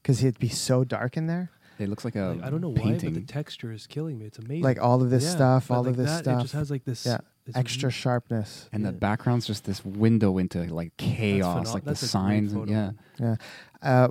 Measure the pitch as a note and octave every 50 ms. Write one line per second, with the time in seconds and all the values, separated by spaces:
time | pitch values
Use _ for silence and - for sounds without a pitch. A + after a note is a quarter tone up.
0 | _ - C3 G#2 C3 C3 A2+ - - A#2 - - - - B2+ B2+ C3 B2+ B2 G#2
1 | A#2 B2 - E3 D#3+ D#3+ E3 F3 F3+ E3+ - _ _ - - - G#2+ G2 G#2 -
2 | - A#2+ - G#2 G2 F#2 E2+ E2+ E2+ C3 C#3 E3 F3+ E3 A#2+ - A2 G#2+ - E3+
3 | - E2 D#2+ E2 F#2+ C3+ - C#3+ D3+ - - - - A#2 A2 G#2+ - - - C#3+
4 | D#3 E3 C#3 A2 G#2+ G#2+ - - A#2 A2 C#3+ E3 E3+ C3 B2+ - - A#2+ B2 B2+
5 | B2+ B2 B2+ B2+ C3 E3 F3+ D#3+ C3+ B2+ C3 C3 B2+ - B2 B2 B2 B2+ B2 B2
6 | B2+ D3 D#3 E3+ D#3 C3+ B2+ B2 B2 A#2+ - D3 D3+ C#3 D3 C3 - C#3 A#2+ -
7 | - B2 A#2+ - - _ _ _ _ - A#2 B2+ B2 A#2 A#2+ B2+ C#3 B2+ A#2 -
8 | - B2+ B2 A#2+ - _ A#2+ A2+ G#2 - - - - - - G#2 G#2+ G2 F2+ F2
9 | G#2+ G2+ G#2+ A#2+ - C3 A#2+ A#2+ A2 - G#2+ G2+ - - F#2+ - - G2 F#2+ G#2
10 | A2 A2+ A#2 G#2+ A2 G2 F#2 F#2+ F#2+ F2+ - F2 E2+ E2+ E2 E2 E2+ E2+ - -
11 | - - - - G#2+ G2+ G2 G2 F#2 F2 F2 E2+ F2 - - G2 - C#3+ D3 -
12 | C#3 A#2 - G2+ F#2 G2 G#2 G#2+ G#2 G2+ G#2 A2 A2 G#2 G#2+ A2 G#2 G2 A2 -
13 | - _ _ - A#2+ A2+ A2+ A2 - - - - - - _ - - C#3 B2+ B2+
14 | B2+ A#2+